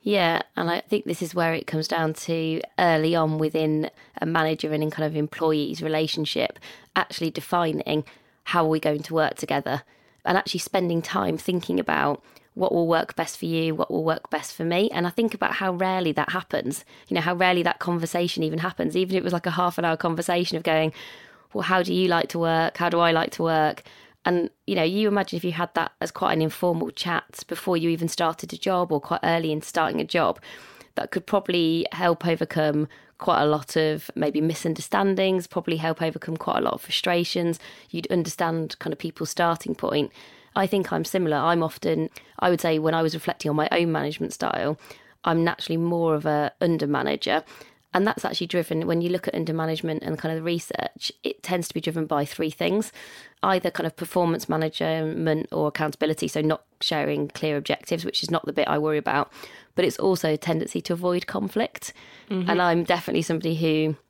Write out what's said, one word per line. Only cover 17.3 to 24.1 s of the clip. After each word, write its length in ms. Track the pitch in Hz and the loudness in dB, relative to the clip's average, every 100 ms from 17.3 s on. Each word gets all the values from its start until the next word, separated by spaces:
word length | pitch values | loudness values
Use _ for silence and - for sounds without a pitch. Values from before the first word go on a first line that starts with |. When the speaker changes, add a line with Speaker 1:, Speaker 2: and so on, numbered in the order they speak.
| 175 | 2
Speaker 1:
rarely 280 | 185 180 | 4 4
that 160 | 170 - | 2 0
conversation 640 | - 170 165 180 175 - | -2 -2 -2 0 -2 0
even 160 | 160 160 | -2 -2
happens, 360 | 175 - 170 - | -4 -2 -2 0
even 200 | 185 190 | 0 0
if 60 | |
it 20 | |
was, 100 | 180 | 0
like, 120 | 175 175 | -2 -2
a 60 | |
half 260 | 160 180 - | 0 0 0
an 80 | 175 | 0
hour 120 | 160 | 0
conversation 600 | 175 165 170 175 175 165 | 0 -2 0 0 0 -2
of 60 | |
going, 300 | 160 160 156 - - - - - _ | 2 4 2 -2 -16 -18 -20 -20 _
"Well, 100 | - | -6
how 200 | 160 185 | 0 2
do 100 | 180 | 2
you 140 | 180 185 | 2 4
like 220 | 170 160 | 2 0
to 100 | 170 | 0
work? 380 | 165 165 165 - | 2 2 0 0
How 120 | 175 | 0
do 100 | 170 | 4
I 120 | 170 | 4
like 200 | 165 - | 4 0
to 120 | - | -2
work?" 400 | 165 160 151 - - - - | 0 4 2 0 -12 -20 -20